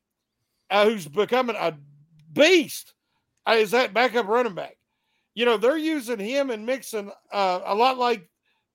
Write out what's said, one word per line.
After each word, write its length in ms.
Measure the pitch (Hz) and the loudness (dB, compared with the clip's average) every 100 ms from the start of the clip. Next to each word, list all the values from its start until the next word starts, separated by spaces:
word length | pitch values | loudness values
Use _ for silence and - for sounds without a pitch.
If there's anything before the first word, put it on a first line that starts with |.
| _ _ _ _ _ _ - | _ _ _ _ _ _ -2
uh, 140 | 202 | 2
who's 240 | 208 220 147 | 4 2 -6
becoming 480 | 151 202 240 247 202 | -2 0 0 0 -2
a 220 | 170 151 - _ _ _ - | -4 -6 -18 _ _ _ -6
beast, 600 | 147 311 370 202 - - _ _ _ _ _ - | 4 6 6 2 -10 -16 _ _ _ _ _ 0
uh, 60 | |
is 180 | 226 214 | 2 2
that 220 | 233 240 | 2 0
backup 340 | 196 247 226 196 | 0 0 0 0
running 280 | 233 247 165 | 0 -2 -6
back. 220 | 143 _ _ _ _ _ _ 196 | -12 _ _ _ _ _ _ -2
You 100 | 240 | 0
know, 100 | 214 | 2
they're 220 | 233 311 | 2 0
using 420 | 311 311 226 233 | -2 -4 -4 -8
him 300 | 202 277 269 | -4 -4 -4
and 160 | 214 220 | -6 -6
Mixon, 460 | 262 - 220 202 - - | -8 -6 -10 -10 -16 -10
uh, 300 | 202 190 180 | -2 0 -2
a 100 | 190 202 | -2 2
lot 220 | 254 254 | 2 2
like 300 | 240 233 - _ _ _ _ | -2 -4 -8 _ _ _ _